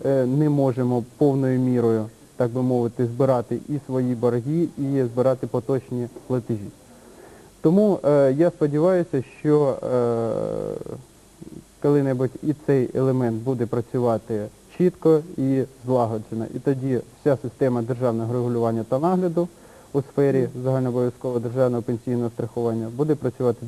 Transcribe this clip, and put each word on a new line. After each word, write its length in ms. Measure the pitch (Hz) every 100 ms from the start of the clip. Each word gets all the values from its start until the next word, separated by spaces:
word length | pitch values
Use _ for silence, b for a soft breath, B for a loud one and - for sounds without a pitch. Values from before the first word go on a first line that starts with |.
| 135
е, 200 | 135 127
не 220 | 139 151
можемо 540 | 143 135 123 123 123 110 -
повною 400 | 147 135 131 127
мірою, 460 | 127 123 117 113 110 - - -
так 140 | 123
би 120 | 127
мовити, 440 | 127 123 117 120 120
збирати 520 | 120 135 123 117 120 -
і 100 | 143 -
свої 280 | 131 123
борги, 540 | 120 120 120 127 165 156 -
і 240 | 139 139
збирати 440 | 123 120 127 127 123
поточні 600 | 127 127 131 - 123 120 - -
платежі. 420 | 127 113 110 98 - - B B B B B B -
Тому, 380 | 160 190 214 175
е, 300 | 143 143 139 139
я 120 | 170
сподіваюся, 720 | - 151 147 175 180 170 139 123 -
що, 360 | 151 151 139 113
е, 1120 | - 123 120 117 113 - 53 53 52 - - 131 - - - - - - - -
коли-небудь 480 | 143 143 135 127 127 -
і 120 | 151 147 -
цей 240 | 139 120
елемент 480 | - 131 131 120 110
буде 240 | 120 123 113
працювати 800 | 120 - 131 120 110 - 107 107 - - -
чітко 420 | 180 - 160 156 165 -
і 260 | 135 135 120 - 123
злагоджено. 600 | 127 113 110 110 113 113
І 40 | 131
тоді 400 | 143 131 131 120 - -
вся 180 | 151 131
система 400 | 123 - 135 123
державного 500 | 117 123 123 113 113
регулювання 520 | 123 120 117 117 113 110
та 100 | 131
нагляду 500 | 170 185 180 170 175 B B B B
у 80 | 143
сфері 460 | - - 143 135 123 123
загальнообов'язкового 760 | 127 131 127 123 123 - 131 120
державного 420 | 117 127 127 120
пенсійного 480 | 110 117 - 120 117
страхування 580 | 120 110 120 117 113 110 120
буде 180 | 156
працювати 520 | 147 131 - 127 113